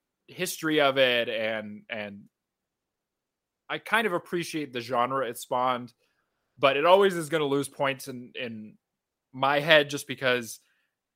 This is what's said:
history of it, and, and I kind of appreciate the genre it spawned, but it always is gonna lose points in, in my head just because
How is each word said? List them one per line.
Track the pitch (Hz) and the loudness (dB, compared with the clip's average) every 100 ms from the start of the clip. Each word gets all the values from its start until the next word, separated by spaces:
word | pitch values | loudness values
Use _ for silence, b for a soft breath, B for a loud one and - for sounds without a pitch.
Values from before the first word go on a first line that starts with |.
| _ _ _ | _ _ _
history | 135 185 - 160 156 | -10 -8 -6 -2 2
of | 139 135 | 2 4
it, | 131 120 117 | 4 2 -2
and, | 110 110 110 107 104 - | -4 -4 -6 -8 -16 -12
and | 113 104 101 - _ _ _ _ _ _ _ _ _ _ _ _ _ - | -10 -10 -14 -20 _ _ _ _ _ _ _ _ _ _ _ _ _ -12
I | 151 | -12
kind | - 214 220 | 2 2 4
of | |
appreciate | 175 - 180 165 160 139 | -2 -2 -6 -4 -6 -6
the | 123 | -8
genre | 117 123 123 135 117 | -2 0 2 0 -4
it | 117 | -6
spawned, | - 127 127 123 123 _ _ _ _ _ _ _ | -4 0 0 0 -6 _ _ _ _ _ _ _
but | 135 135 | 2 4
it | 165 | 6
always | 190 196 170 | 6 6 2
is | 147 | -4
gonna | 160 147 | -2 0
lose | 139 135 | -2 -4
points | - 139 131 - | -4 -4 -4 -10
in, | 127 123 - | -14 -14 -14
in | 123 110 107 - _ _ _ _ _ | -12 -12 -16 -20 _ _ _ _ _
my | 131 135 147 | -4 0 0
head | 156 156 143 | 6 4 4
just | 143 - | -4 -8
because | 127 131 123 113 - _ _ _ _ _ | -4 0 0 -4 -14 _ _ _ _ _